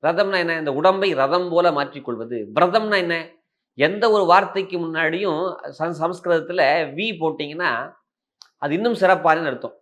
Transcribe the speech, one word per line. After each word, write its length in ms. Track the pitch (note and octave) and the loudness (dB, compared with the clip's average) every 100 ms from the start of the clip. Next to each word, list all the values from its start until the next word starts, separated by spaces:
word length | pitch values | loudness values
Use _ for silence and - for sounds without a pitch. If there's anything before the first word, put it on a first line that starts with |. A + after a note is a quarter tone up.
ரதம்னா 320 | D3 E3+ G3 | 0 0 0
என்ன? 240 | G3 E3+ E3 | 0 -2 -2
இந்த 140 | D#3 | -2
உடம்பை 400 | C3+ F3+ F#3+ G3 | 2 2 4 0
ரதம் 360 | D3+ C3+ F3 F3+ | 2 2 2 0
போல 220 | E3+ F3 | 2 4
மாற்றிக்கொள்வது. 760 | D3 C#3 D3 B2+ A#2 A#2 A#2+ G#2 | 2 -4 -6 -8 -8 -6 -8 -2
விரதம்னா 420 | G#2+ E3+ G#3+ G#3+ G3+ | 2 2 2 -2 -2
என்ன? 340 | F3 E3 D#3+ _ _ _ _ | 0 -4 -6 _ _ _ _
எந்த 360 | - D3 G3+ A3+ | 0 0 2 2
ஒரு 140 | G#3+ | 4
வார்த்தைக்கு 540 | F3+ F3+ F#3+ F#3+ F#3+ F3+ | 6 6 4 -4 -6 -6
முன்னாடியும் 760 | E3 D#3+ D#3+ E3+ G3+ D#3 F#3 D#3+ - C#3 | -6 -2 -2 -2 -4 -2 -4 -8 -14 -8
சம்-, 160 | E3 D#3+ | -6 -4
சமஸ்கிருதத்துல 640 | E3 F3+ F3+ E3 D#3 F3+ C#3 D#3 D3+ | -4 -4 0 0 0 0 2 2 -2
வி 220 | C#3 A3 F3+ | -4 -6 -2
போட்டீங்கன்னா 760 | D#3+ D#3 D3 D#3 F3 A#2 C#3+ - _ _ _ _ _ _ | -4 -4 -8 -4 -2 -2 -6 -14 _ _ _ _ _ _
அது 180 | C#3+ | -4
இன்னும் 200 | D#3+ A3+ | 0 0
சிறப்பானன்னு 520 | A#3 F#3 F3+ D#3+ D#3+ D#3+ | 2 2 4 4 2 0
அர்த்தம். 300 | A#2+ A#2 - | -6 -10 -14